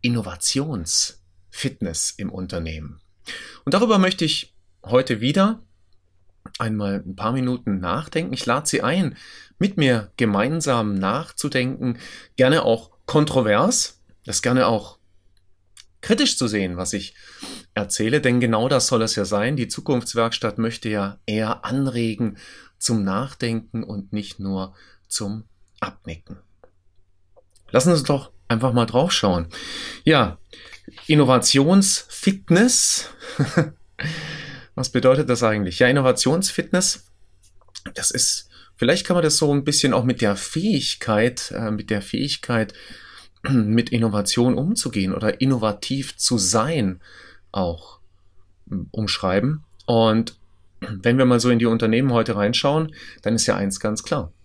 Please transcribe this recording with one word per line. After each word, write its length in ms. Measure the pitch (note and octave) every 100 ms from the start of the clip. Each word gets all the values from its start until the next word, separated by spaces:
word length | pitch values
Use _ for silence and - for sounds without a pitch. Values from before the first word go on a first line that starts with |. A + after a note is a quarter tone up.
Innovationsfitness 2000 | B2 A#2+ F#2+ F2 - C3+ D3+ A#2 E2 - - - _ _ _ - - - F2+ D#2+ - -
im 140 | G2
Unternehmen. 680 | F#2 F#2 F2+ E2 D#2 D2+ D2 _ _ - - - - -
Und 80 |
darüber 240 | F#3 A3+ G#3
möchte 260 | F#3 F#3 D#3+
ich 280 | - - _ _ _
heute 380 | - B2 C3+ A2
wieder 420 | B2 F3 G3 A3+ - _ _ _ _ _ _ _ - -
einmal 460 | A2 G#2+ G2+ G2 F#2+
ein 100 | F#2+
paar 160 | A2
Minuten 480 | C3 B2+ B2 - G2
nachdenken. 540 | F2+ A2 D#3 D#3+ F3
Ich 120 | B2+ -
lade 220 | B2+ D3
Sie 140 | B2
ein, 340 | G#2 E3 D#3 - - - - -
mit 180 | G3 G3
mir 340 | C#3 A#2 G2+ -
gemeinsam 760 | A2+ G2 A#2+ E3 C#3+ A#2+ G#2+ G2
nachzudenken, 1040 | F#2+ B2 E3+ - D3 C3 B2+ - B2 A#2 - - - -
gerne 280 | - D#3+
auch 260 | - A2+ - _ -
kontrovers, 960 | D3+ D3+ C3+ A2 G#2 F3+ B3 - _ _ _ -
das 160 | -
gerne 240 | B2 B2+ G#2+
auch 320 | A2 - - _ _ _ _ _ _ _ - - _
kritisch 340 | - A3 F#3+ -
zu 120 | A#2+
sehen, 300 | G#2 F#2 F2
was 160 | F2+
ich 200 | G#2 - - - - - - - -
erzähle, 460 | G2+ - G#2+ D3
denn 180 | C3+ A#2+
genau 280 | A#2+ G#2+ A#2
das 200 | C3+ -
soll 160 | A#2
es 120 | A2 -
ja 80 |
sein. 320 | F#2+ G#2 A2+ D3
Die 120 | A2
Zukunftswerkstatt 880 | - - B2+ A#2+ A#2+ A2+ - A2+ A2
möchte 320 | A2+ A#2 A2+
ja 300 | G#2+ G2 G2 -
eher 360 | G#2+ A2 -
anregen 720 | - C3 C3+ A#2+ A#2 G#2+ A2+ G2 - - - _
zum 240 | - A2+
Nachdenken 800 | F#2+ G2 C3+ - A#2+ A2+ A2+ A2+
und 280 | - G#2 G2
nicht 280 | G#2 G2 -
nur 340 | G2 F#2+ F#2+ - - _ _
zum 360 | - G#2 A2 - _ _ _
Abnicken. 580 | - - - E2 - - _ _ - _ _ _ _ _ _ _ _ _ -
Lassen 200 | A#2+ E3
Sie 100 | E3
uns 40 |
doch 280 | C3 C#3 - - -
einfach 220 | A#2 B2+
mal 120 | B2 A2
drauf 260 | A#2+ F3
schauen. 360 | - G#2 F2 E2 - - - - -
Ja, 340 | - D3 G2+ E2+ - - - - - - -
Innovationsfitness. 2000 | D3+ C3+ B2+ - C#3 C#3+ G3 G3 - - - - G3 - E3+ B3 - - - - - - -
<laughs> 360 | C#3+ - D#3 - - - D#3 D#3+ - - - - - -
Was 160 | B2+
bedeutet 380 | B2 E3+ E3 A#2+
das 120 | A#2+
eigentlich? 380 | A2+ G#2+ F#2+ F2
Ja, 80 | B2
Innovationsfitness, 1200 | C#3 C3 B2 B2+ E3 F#3+ - D#3+ F3+ F#3 - - _ - _ _ - _ - -
das 180 | - -
ist, 380 | - - - - - - -
vielleicht 320 | A#2+ F3+ -
kann 80 | F3
man 80 |
das 140 | D#3 -
so 160 | D3
ein 100 | C#3+
bisschen 300 | D3 C#3+ C#3
auch 100 | A#2
mit 180 | B2 B2
der 140 | G#2+ G2
Fähigkeit, 1160 | - D#3+ G#3 D3 - - - G#2+ A#2+ - - G#2
äh, 160 | A2
mit 180 | G#2+ G#2
der 120 | G#2+
Fähigkeit, 720 | G2 - C#3 - - A#2 G#2+ - - - - - - _
<clears throat> 60 | -
mit 400 | C3 G#2 A2+ A#2
Innovation 640 | A#2 A2+ G#2 G2+ - B2 -
umzugehen 580 | D3+ A#3 C3+ A2 F#2+
oder 280 | - A2 -
innovativ 760 | C3+ B2+ G#2+ G2+ - C3+ C#3 -
zu 200 | - A#2+
sein, 640 | F#2 A2+ C3+ E3 G2 F2+ - - - - _
auch, 480 | G2 F2+ E2+ - - - _ _ - - _ -
ähm, 180 | G2 -
umschreiben. 720 | - G#2 - F#2+ F#2+ B2 D3+ - - -
Und 520 | A#2 A2+ A2 A2+ - - _ _ -
wenn 360 | - G2+ A#2 B2+
wir 80 | B2+
mal 140 | B2
so 100 | A#2+
in 100 | A#2
die 60 | A#2
Unternehmen 460 | A2+ A2+ A2+ C3+
heute 240 | A#2 A2 G#2
reinschauen, 580 | G2+ A#2+ C#3 D3+ D#3+ - - -
dann 140 | G#2 A2+
ist 120 | -
ja 80 | F#2+
eins 240 | G2+ G2
ganz 240 | G#2+ G#2+
klar. 300 | - D3 E2 _